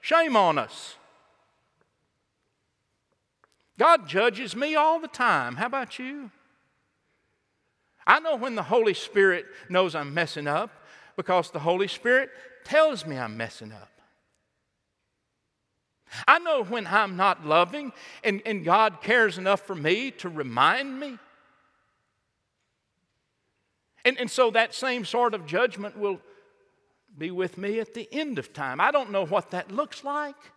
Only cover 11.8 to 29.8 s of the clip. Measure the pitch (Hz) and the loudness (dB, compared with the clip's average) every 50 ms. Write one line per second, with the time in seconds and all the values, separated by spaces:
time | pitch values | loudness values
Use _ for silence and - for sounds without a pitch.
11.8 | 202 196 - - - 240 247 262 277 262 - - - - - - _ - - 302 | 0 -4 -4 -4 0 2 2 2 2 -2 -10 -20 -20 -20 -20 -20 _ 0 4 4
12.8 | 311 311 277 190 147 160 143 131 123 110 107 113 117 113 - - 113 107 110 101 | 4 4 2 -4 -8 -8 -6 -6 -6 -8 -6 -6 -8 -8 -8 -14 -18 -18 -18 -20
13.8 | 101 _ _ _ _ _ _ _ _ _ _ _ _ _ _ _ _ _ _ _ | -20 _ _ _ _ _ _ _ _ _ _ _ _ _ _ _ _ _ _ _
14.8 | _ _ _ _ _ _ _ _ _ _ _ _ _ _ _ _ _ _ _ _ | _ _ _ _ _ _ _ _ _ _ _ _ _ _ _ _ _ _ _ _
15.8 | _ _ _ _ _ _ - - - - 285 339 349 339 311 269 214 175 226 240 | _ _ _ _ _ _ -16 -2 4 6 6 6 6 0 0 0 0 -2 -4 -6
16.8 | 202 165 185 208 220 190 185 175 190 202 180 - 151 151 151 165 175 175 185 294 | -4 0 2 2 2 2 0 2 2 2 2 0 0 4 4 4 4 4 0 -10
17.8 | 294 262 - - - - - - - 226 202 196 - 226 214 196 160 165 175 214 | -10 -10 -14 -16 -20 -20 -20 -6 -4 -2 -2 -2 -4 -6 -6 -4 0 2 4 4
18.8 | 220 214 175 - - 208 226 247 226 208 165 175 185 190 202 - - - 196 165 | 4 2 0 -4 -2 0 2 4 4 2 0 -2 0 0 0 0 0 -10 -10 -4
19.8 | 143 156 180 214 262 269 - - - 180 165 151 143 127 117 120 135 156 190 254 | 0 0 0 0 -2 -8 -10 -10 -12 -10 -8 -8 -8 -6 2 4 4 4 4 2
20.8 | 277 277 262 262 294 285 247 208 - _ _ _ _ _ _ _ _ _ _ _ | -4 -8 -8 -10 -12 -12 -12 -16 -20 _ _ _ _ _ _ _ _ _ _ _
21.8 | _ _ _ _ _ _ _ _ _ _ _ _ _ _ _ _ _ _ _ _ | _ _ _ _ _ _ _ _ _ _ _ _ _ _ _ _ _ _ _ _
22.8 | _ _ _ _ _ _ _ _ _ _ _ _ _ _ _ _ _ _ _ _ | _ _ _ _ _ _ _ _ _ _ _ _ _ _ _ _ _ _ _ _
23.8 | _ _ _ _ _ 247 262 - 247 214 - - 254 233 202 226 226 220 - - | _ _ _ _ _ 0 0 0 -6 -6 0 2 2 4 4 2 0 0 -2 -6
24.8 | 262 262 247 247 208 - - 233 240 240 220 202 165 147 156 196 240 254 - 190 | -4 -4 -4 -4 -6 -4 0 2 2 2 0 -4 -8 -4 -2 0 0 0 -2 -6
25.8 | 202 208 202 214 208 202 190 170 _ - - _ _ _ _ _ _ _ _ _ | -12 -12 -8 -4 -4 -4 -4 -4 _ -20 -20 _ _ _ _ _ _ _ _ _
26.8 | _ _ _ _ _ _ 202 139 156 170 180 180 185 175 - 180 190 202 214 226 | _ _ _ _ _ _ _ -10 -10 -8 -4 -4 -4 -4 -6 -8 -6 -4 -4 -4
27.8 | 220 220 - 233 220 - - 285 311 294 247 160 127 - - 151 143 131 127 147 | -6 -6 -10 -14 -14 -8 -8 -6 -6 -4 -6 -8 -8 -10 -10 -8 -8 -6 -2 0
28.8 | 185 247 294 294 262 202 202 196 190 151 185 208 - - - 180 - - 190 240 | 0 2 2 2 -2 0 -2 -2 -2 0 0 -2 -2 -2 -8 -8 -8 -6 -6 -6